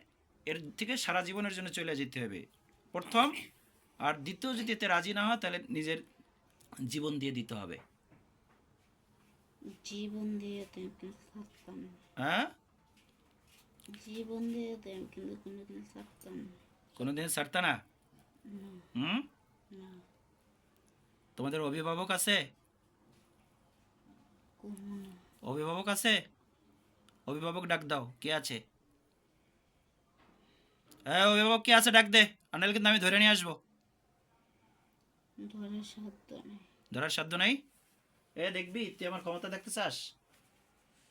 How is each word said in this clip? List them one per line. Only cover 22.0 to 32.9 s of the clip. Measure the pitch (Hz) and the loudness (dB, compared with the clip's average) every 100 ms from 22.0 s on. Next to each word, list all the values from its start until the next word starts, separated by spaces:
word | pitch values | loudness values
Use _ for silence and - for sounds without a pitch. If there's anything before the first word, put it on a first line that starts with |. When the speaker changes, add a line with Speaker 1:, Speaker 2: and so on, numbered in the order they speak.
| 185 | 0
Speaker 1:
আছে? | 185 - 196 135 - _ _ _ _ _ - _ _ _ _ _ _ _ _ - - _ _ _ _ | 2 4 2 2 -10 _ _ _ _ _ -20 _ _ _ _ _ _ _ _ -20 -20 _ _ _ _
Speaker 2:
কোনো | 208 196 202 202 | -14 -12 -12 -12
না। | 190 180 - _ | -14 -20 -20 _
Speaker 1:
অভিভাবক | 113 143 156 175 202 | -8 -6 -4 -4 -2
আছে? | 202 233 202 - _ _ _ _ _ _ _ _ _ - | 0 2 2 0 _ _ _ _ _ _ _ _ _ -8
অভিভাবক | 151 165 175 175 | -6 -4 -4 -2
ডাক | 165 151 | -2 0
দাও, | 143 123 - | -4 -4 -8
কে | 147 | -2
আছে? | 156 139 117 - _ _ _ _ _ _ _ _ _ _ _ _ _ _ _ - _ _ _ _ _ - - 135 | -2 -2 -8 -10 _ _ _ _ _ _ _ _ _ _ _ _ _ _ _ -20 _ _ _ _ _ -20 -10 2
হ্যাঁ, | 175 208 | 6 8
অভিভাবক | 208 220 226 | 8 8 6
কে | 233 | 8
আছে? | 226 233 | 8 10
ডাক | 226 214 | 8 10
দে, | 220 208 - _ | 10 8 4 _
আর | 156 | 0
নাহলে | 196 208 | 2 4
কিন্তু | 208 | 6